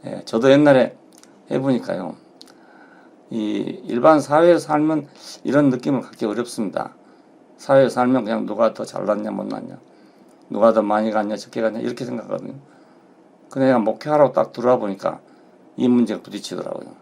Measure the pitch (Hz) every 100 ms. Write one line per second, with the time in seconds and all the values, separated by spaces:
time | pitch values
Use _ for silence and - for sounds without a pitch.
0 | - 95 - 113 135 139 147 131 117 -
1 | - - - - - 143 135 123 - 90
2 | 87 - _ _ - - - - - -
3 | - _ _ 117 107 107 - - - 120
4 | 147 156 131 147 170 165 - 151 156 156
5 | 143 - - - - 139 143 - 151 131
6 | - - 110 107 117 - 101 - - -
7 | _ _ _ _ _ - - 135 123 123
8 | 123 131 107 110 101 107 113 - - 95
9 | 95 104 107 98 101 107 - 90 _ -
10 | - _ - _ _ 107 113 110 104 104
11 | 110 107 104 104 - 120 110 110 120 120
12 | 123 120 98 98 - 139 - _ _ _
13 | _ _ _ _ _ 135 131 123 107 110
14 | 147 151 135 - 127 - 120 123 107 95
15 | - - _ _ _ _ - - 123 123
16 | 110 104 - 98 - 90 - - - -